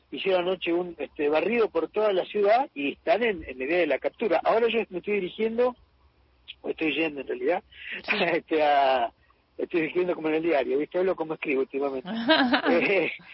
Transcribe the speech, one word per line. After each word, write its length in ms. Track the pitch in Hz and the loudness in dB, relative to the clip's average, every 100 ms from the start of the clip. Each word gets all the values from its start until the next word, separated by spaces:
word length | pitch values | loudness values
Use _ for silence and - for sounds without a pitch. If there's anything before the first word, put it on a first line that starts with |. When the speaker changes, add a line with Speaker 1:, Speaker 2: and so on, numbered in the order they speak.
| _ | _
Speaker 1:
hicieron 300 | 139 190 185 175 | -6 0 0 0
anoche 240 | 185 175 | -2 -2
un, 240 | 170 180 165 | -2 -2 -8
este, 280 | 139 - 147 | -10 -4 0
barrido 400 | 156 175 233 208 | 2 2 0 0
por 200 | 165 160 | 0 -2
toda 240 | 208 214 | 0 0
la 120 | 185 - | 0 -2
ciudad 440 | 208 202 233 294 - | 0 4 4 2 -4
y 160 | 285 | -6
están 320 | - - 190 | -4 0 0
en, 200 | 240 175 156 | 0 -2 -8
en 100 | 127 | -8
la 60 | |
idea 140 | 135 175 | -2 0
de 80 | 151 | 2
la 100 | 131 | 0
captura. 420 | 143 - 214 160 | -4 -2 0 2
Ahora 240 | 160 208 233 | 2 2 2
yo 120 | 226 196 | 0 -4
me 100 | 175 | -6
estoy 160 | 202 208 | -4 -2
dirigiendo, 600 | 180 - 220 226 247 240 _ _ _ _ _ _ - - | -4 -2 -2 0 0 -2 _ _ _ _ _ _ -20 -12
o 80 | 147 | -8
estoy 240 | - 160 | -4 -2
yendo 280 | 139 160 143 | -2 -4 -6
en 60 | 127 | -8
realidad, 360 | 123 127 180 - - - - - | -4 0 -2 -4 -18 -14 -8 -4
Speaker 2:
Sí. 60 | 208 | -2
Speaker 1:
<laughs> 160 | 175 | 0
este, 280 | 165 - 156 | 0 0 2
a, 500 | 147 143 135 131 117 - _ _ _ - | 4 4 4 2 0 -6 _ _ _ -10
estoy 240 | - 170 | -4 -2
escribiendo 320 | 156 175 180 165 | 0 0 0 0
como 120 | 156 | 0
en 60 | 156 | 0
el 80 | |
diario, 340 | 165 143 127 135 | 2 2 2 -2
¿viste? 220 | 151 180 | 0 0
Hablo 160 | 185 170 | 0 -2
como 180 | 156 | -4
escribo 280 | 156 160 131 | -6 -2 -2
últimamente. 460 | 135 135 143 135 180 | -2 -2 -4 -4 -6
Speaker 2:
<laughs> 600 | 226 233 214 254 247 285 | -2 2 2 2 2 2
Speaker 1:
Eh, 420 | 254 240 196 151 - - | 2 2 2 0 -6 -16